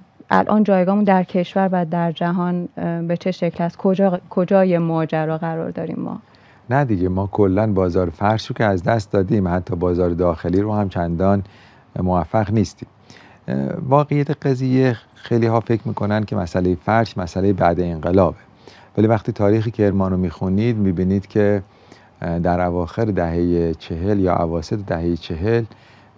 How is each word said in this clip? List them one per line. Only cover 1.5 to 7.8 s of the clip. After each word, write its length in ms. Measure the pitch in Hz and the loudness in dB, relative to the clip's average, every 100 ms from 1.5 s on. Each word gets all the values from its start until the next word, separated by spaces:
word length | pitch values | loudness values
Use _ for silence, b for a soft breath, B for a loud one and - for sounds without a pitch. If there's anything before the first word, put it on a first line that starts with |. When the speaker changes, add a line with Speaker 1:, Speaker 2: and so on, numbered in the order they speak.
| 196 190 | 0 0
Speaker 1:
و 140 | 185 165 | 0 -2
در 260 | 170 170 | -2 -2
جهان، 560 | 160 170 180 175 180 175 - | -2 -2 -2 -2 -2 -6 -6
اه، 240 | 175 170 | -6 -4
به 160 | 170 170 | -4 -4
چه 140 | 190 | -4
شکل 320 | 180 170 - | -4 -4 -2
است؟ 140 | 170 - | -6 0
کجا، 420 | 196 185 196 180 - | 0 2 2 0 -4
کجای 480 | 196 180 196 190 170 | -2 2 4 4 2
ماجرا 600 | 165 160 156 160 156 160 | 2 0 0 -2 -2 -4
قرار 340 | 165 160 175 | -4 -6 -8
داریم 280 | 170 160 - | -8 -8 -8
ما؟ 200 | - - - b b b - | -8 -10 -14 b b b -2
Speaker 2:
نه 140 | 135 135 | 0 2
دیگه، 240 | 95 90 | 0 0
ما 180 | 92 98 | 0 -2
کلاً 460 | - 98 92 110 | 2 2 4 2
بازار 360 | 95 | 2